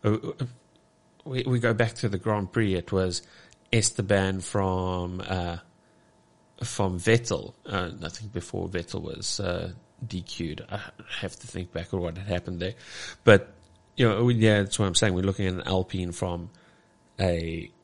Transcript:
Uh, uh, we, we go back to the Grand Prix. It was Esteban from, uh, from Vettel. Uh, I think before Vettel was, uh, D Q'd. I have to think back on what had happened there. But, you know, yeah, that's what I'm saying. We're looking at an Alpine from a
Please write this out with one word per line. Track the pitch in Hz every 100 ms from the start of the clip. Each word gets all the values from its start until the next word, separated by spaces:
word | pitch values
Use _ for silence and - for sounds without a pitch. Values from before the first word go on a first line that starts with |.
Uh, | 104 110 82 -
uh, | 123 - _ _ _ _ _ _ -
we, | 131
we | 127 123
go | 113
back | 110 113 -
to | 110
the | 98
Grand | 110 104 95
Prix. | 120 107 92
It | -
was | 95 92 87 - - - _ _
Esteban | 113 104 - 95 101 95 95
from, | 90 104 95 92 92 90 90 92
uh, | 95 92 87 87 - _ _ _ _ _ _ _ _ -
from | 120 - 95 90
Vettel. | 98 120 123 85 50 - -
Uh, | 95 87 -
I | -
think | - 107
before | - - 98 90
Vettel | 90 - -
was, | 80 - - -
uh, | 95 87 85 87 _ _ 113
D | 90
Q'd. | - - 82 76 -
I | 104 - - - -
have | 98 -
to | -
think | 90 90
back | - 95
on | 95
what | 87 85
had | 98
happened | 87 - 87
there. | 92 - - - - -
But, | - 101 - - _ _ _ -
you | 117
know, | 101 120
yeah, | 120 110 104
that's | 98 -
what | 101
I'm | 85
saying. | 107
We're | 90
looking | 98 95 95
at |
an | 90 -
Alpine | 92 92 92 90
from | 85 90 87 87 - _ _ _ _ _ -
a | 95 85 82 82 - _